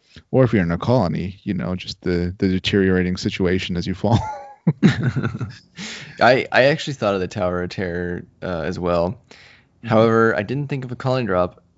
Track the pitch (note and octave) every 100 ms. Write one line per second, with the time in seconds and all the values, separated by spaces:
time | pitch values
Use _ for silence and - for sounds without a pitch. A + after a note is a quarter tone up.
0 | _ - _ C3 B2 G#2+ E2+ F2 - A2+
1 | F2 D#2+ F2+ G2 - F2+ A2+ F#2 - -
2 | F#2 F2 F2 G2 F#2+ F#2 - G2+ F#2+ F#2
3 | F2+ F2+ G#2 - F2+ F#2 - F2 F#2+ F2
4 | G#2 - - - - - - - D#3+ -
5 | C#3 - A2 - G#2 - _ - G3+ -
6 | - - A2+ C3 - A2+ C3+ D#3 - C3+
7 | G#2 G2 F2+ G#2+ F2+ F2+ F2+ - F2+ F2
8 | F2 F2 - _ F#2 E2+ D#2 F2 F2 F2
9 | F2 - _ - - - _ _ A#2 A2+
10 | A2+ A2+ A2+ G2+ G2+ C#3 C#3 C#3 B2+ A#2
11 | C3 B2+ G#2+ F2+ F2+ - _